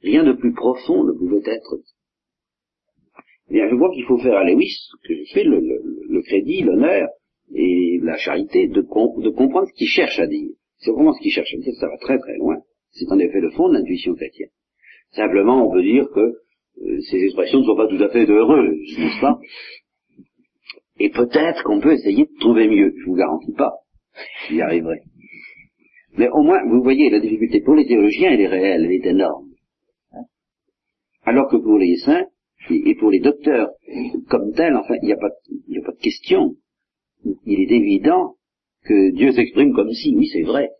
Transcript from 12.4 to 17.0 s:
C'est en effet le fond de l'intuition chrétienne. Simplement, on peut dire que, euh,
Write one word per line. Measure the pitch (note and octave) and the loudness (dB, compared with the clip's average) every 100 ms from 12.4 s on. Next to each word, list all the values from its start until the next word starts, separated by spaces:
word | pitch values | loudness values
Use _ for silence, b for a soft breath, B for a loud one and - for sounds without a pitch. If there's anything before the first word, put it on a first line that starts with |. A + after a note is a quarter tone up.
| A#2 D#2+ _ _ _ | -4 -4 _ _ _
C'est | - - | -14 0
en | F#2+ | 0
effet | F2 G2 | 2 -2
le | - | -4
fond | - F3 | 0 2
de | |
l'intuition | C3 F2+ F2+ - | 2 0 -6 -4
chrétienne. | E2 C#2+ _ - _ _ b b b _ | -6 -8 _ -18 _ _ b b b _
Simplement, | - G#2+ F#2+ G#2+ C3 A2 | -4 0 2 2 2 2
on | |
peut | F2+ | 0
dire | F#2 B2 - | 2 0 0
que, | G2 | 0
euh, | A#2 - _ _ _ - - - | -2 -2 _ _ _ -14 -8 -8